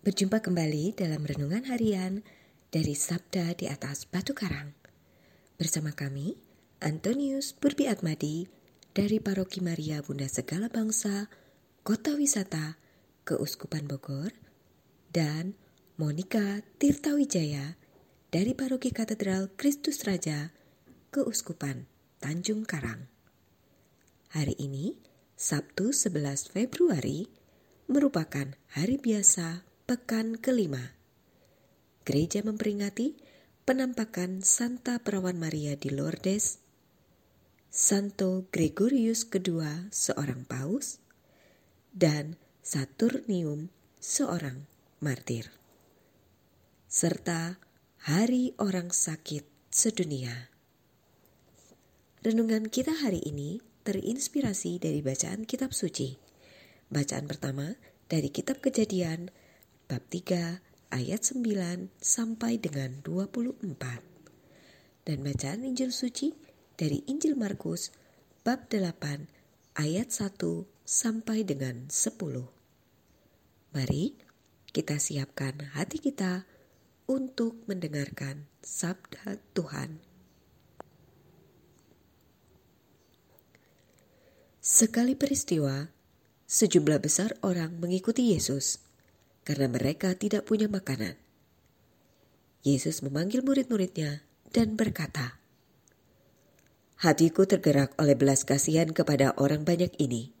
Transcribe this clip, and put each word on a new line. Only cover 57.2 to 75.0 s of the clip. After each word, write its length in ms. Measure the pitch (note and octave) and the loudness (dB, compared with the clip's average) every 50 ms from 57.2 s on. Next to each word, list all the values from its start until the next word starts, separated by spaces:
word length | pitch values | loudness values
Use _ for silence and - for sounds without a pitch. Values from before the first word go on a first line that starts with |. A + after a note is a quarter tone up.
| D3 | -6
pertama 480 | D3 D3 - - C#3 C3 C#3 C#3+ D#3+ A#3+ - - - _ _ _ | -6 -8 -6 -4 -4 -4 -4 -6 -6 -8 -10 -14 -20 _ _ _
dari 240 | _ E3+ D#3+ D3 C#3+ | _ 0 0 0 0
Kitab 320 | - - - - C4+ - - | -2 -4 -2 -2 -4 0 0
Kejadian, 640 | C4+ - - G#3+ - G3 F#3 F3 E3 D#3+ E3 F3 F#3 _ - - - _ _ - _ _ _ _ _ | 0 2 2 2 2 2 0 0 0 -2 -6 -8 -12 _ -20 -20 -20 _ _ -20 _ _ _ _ _
bab 80 | C3 A#2+ - | -6 -6 -6
tiga, 560 | _ - F3 - - F3+ F3 E3+ E3 F3 F#3 _ _ - _ _ | _ -8 -8 -2 0 0 0 0 -4 -6 -10 _ _ -20 _ _
ayat 320 | _ - B2+ B2 - F#3+ A3 | _ -4 -4 -2 -2 -2 -2
sembilan 800 | - - - B3+ A#3+ A3+ G#3 G3 F3+ E3+ F3 F3+ F#3 F#3+ - _ | -2 -2 -2 0 0 0 0 0 -2 -2 -4 -6 -8 -12 -14 _
sampai 640 | - - - - A3+ A3+ A3+ A3 A#3 A#3 A#3 A3+ - | 0 0 0 0 0 -4 -4 -2 0 0 0 0 -2
dengan 400 | - D3 C#3 C3+ B2+ B2+ C#3 - | -4 -4 -4 -4 -6 -8 -8 -8
dua 240 | D#3 E3 F#3 G3 | -4 -4 -2 -4
puluh 320 | G3 - A#3+ A#3 B3 - - | -4 -4 -4 -2 -4 -4 -6
empat. 400 | - F#3+ C3+ - - B2 A#2+ A#2 - - - - - - _ _ _ _ - - - - - - _ _ _ _ _ | -8 -8 -8 -6 -8 -8 -8 -10 -14 -18 -20 -20 -20 -20 _ _ _ _ -20 -20 -20 -20 -20 -20 _ _ _ _ _
Dan 160 | - D3+ C#3 | -6 -6 -4
bacaan 480 | C3+ C#3+ C#3 C3 - C#3 E3 A3 B3+ | -4 -4 -2 -2 -2 -2 -4 -4 -4
Injil 240 | C4+ B3+ B3+ C4 B3+ | -4 0 0 0 0
Suci 400 | B3 - - B3 - - C#4 D#4 - - - - - _ _ _ _ - | 0 -2 -2 -2 -2 -2 -2 -2 -2 -4 -20 -20 -20 _ _ _ _ -2
dari 240 | E3 D3+ C#3+ - - - | 0 0 0 0 -2 -2
Injil 240 | C4+ D#4 - D#4 C#4+ | -2 2 2 2 2
Markus, 560 | C4 A3 G3 - - - E3 E3 F3 - - - - - _ _ _ _ _ _ _ | 2 0 -2 -4 -4 -4 -6 -4 -4 -6 -10 -12 -18 -20 _ _ _ _ _ _ _
bab 320 | _ A3+ B3+ B3 - - | _ 0 0 0 -2 -2
delapan, 560 | A3+ G#3 F#3+ E3+ - - - D3 C#3+ D3 D3 - _ _ _ _ _ _ _ _ _ | 0 0 0 0 -2 -6 -6 -6 -6 -6 -8 -14 _ _ _ _ _ _ _ _ _
ayat 400 | - D3+ D3+ D#3+ F#3+ B3 - - | -2 0 0 0 0 -2 -2 -4
satu 480 | - G#3 G3 F#3+ - F3 E3+ E3+ E3+ F3+ - _ _ _ | -4 -4 -4 -2 -2 -2 -2 -2 -2 -6 -10 _ _ _
sampai 560 | - - - - A3+ A3 A3+ - - A3 A3 G#3+ | -2 0 0 2 0 -2 -2 -2 -2 0 0 0
dengan 480 | F#3 D3 C#3 C3+ B2+ B2 A#2+ B2+ C#3+ | 0 -2 -2 -2 -4 -4 -8 -10 -6
sepuluh. 560 | - - - A3 - - F#3+ D3+ B2+ B2+ B2 B2 _ _ _ _ _ _ _ _ _ _ _ _ _ _ _ _ _ _ _ _ _ _ _ _ - | -2 0 -2 -2 -2 -4 -6 -6 -4 -6 -8 -10 _ _ _ _ _ _ _ _ _ _ _ _ _ _ _ _ _ _ _ _ _ _ _ _ -4
Mari 400 | C#3+ C3 B2+ C#3 C#3+ F3+ - - - - - _ _ _ _ _ _ _ - | -4 0 0 2 2 2 -2 -2 -6 -20 -20 _ _ _ _ _ _ _ -4
kita 240 | _ - D3+ - D3+ | _ -4 -2 0 -2
siapkan 800 | D3 | -2